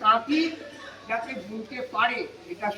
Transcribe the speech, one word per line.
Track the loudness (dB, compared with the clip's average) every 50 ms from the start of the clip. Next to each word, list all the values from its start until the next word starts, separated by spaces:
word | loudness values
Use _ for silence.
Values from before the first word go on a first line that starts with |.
| 6
তাঁতি | 6 6 6 6 4 4 4 4 2 0 -6 -10 -12 -14 -14 -14 -16 -16 -12 -6 -2
যাতে | -2 -2 -2 -4 -6 -8 -8
বুনতে | -8 -8 -8 -8 -8 -8 -8 -8 -2 2
পারে, | 2 2 2 2 0 -4 -6 -8 -12 -12 -12
এটা | -8 -4 -4 -4 -2